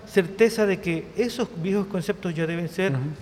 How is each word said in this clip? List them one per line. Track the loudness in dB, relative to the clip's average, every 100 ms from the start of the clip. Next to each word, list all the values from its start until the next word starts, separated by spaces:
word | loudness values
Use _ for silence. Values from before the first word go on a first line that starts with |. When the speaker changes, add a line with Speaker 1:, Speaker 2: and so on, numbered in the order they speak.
| 0
Speaker 1:
certeza | 0 0 4 4 6 2
de | 2
que | 0 -2 -4 -2
esos | -2 0 -4 -2
viejos | 0 0 0
conceptos | -2 -2 -2 -2
ya | -2 -2
deben | -2 -4
ser | 0 0
Speaker 2:
Ujú. | 2 -2 -4